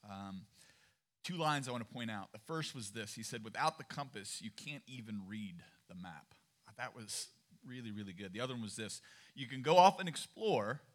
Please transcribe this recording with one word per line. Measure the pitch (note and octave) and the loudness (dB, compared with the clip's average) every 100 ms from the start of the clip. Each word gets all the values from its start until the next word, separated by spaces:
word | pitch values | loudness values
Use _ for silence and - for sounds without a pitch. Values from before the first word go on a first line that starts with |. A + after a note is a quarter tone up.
| G#2+ | -10
Um, | G2 G2 F#2+ - - - - _ _ _ _ | -10 -8 -10 -14 -20 -20 -20 _ _ _ _
two | - F3 | -8 0
lines | D#3 C#3+ B2+ | 2 2 0
I | |
want | B2 A2 | -4 -4
to | |
point | B2+ A2+ | -6 -6
out. | G#2+ G2 | -6 -8
The | G#2+ | -14
first | - D#3+ D3+ C#3 | -4 -4 -2 -6
was | G2+ | -8
this. | A2 G#2 - | -6 -8 -8
He | |
said, | A2+ A#2+ | -8 -8
"Without | A2 G2+ D#3 - | -6 0 0 0
the | |
compass, | - - C#3 G#2+ G2 - | -10 -8 -8 -8 -8 -8
you | A2 | -10
can't | - C#3+ C#3+ - | -12 -12 -12 -12
even | C3 A2 G#2 F#2+ | -12 -8 -8 -6
read | G#2+ G2+ F2 - - _ | -8 -8 -10 -18 -20 _
the | F2+ | -14
map." | F2+ D2+ - - _ _ - A2 | -12 -14 -18 -20 _ _ -20 -10
That | B2 B2 | -10 -10
was | G#2+ - - _ _ - - | -10 -8 -8 _ _ -20 -14
really, | B2+ A2+ | -10 -8
really | G#2 G2+ | -8 -8
good. | F2+ G2 | -10 -10
The | G2 | -6
other | C3 | -4
one | B2 | -4
was | G#2+ G#2+ | -6 -6
this. | G#2 - - - - | -8 -8 -14 -20 -20
"You | - B2 | -12 -8
can | C3+ | -2
go | C3+ F3 | 8 12
off | F#3 G3 | 12 10
and | F3+ | -4
explore | - - - A3 C#3+ G#2 C3+ - | -4 -8 0 4 6 4 -2 -6